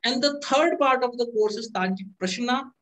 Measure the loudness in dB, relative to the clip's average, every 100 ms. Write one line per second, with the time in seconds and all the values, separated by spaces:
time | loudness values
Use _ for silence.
0 | -2 0 0 -2 0 2 4 4 2 4
1 | 0 -2 -2 2 0 0 -6 -2 -2 -2
2 | -8 -6 -6 -2 0 0 -2 _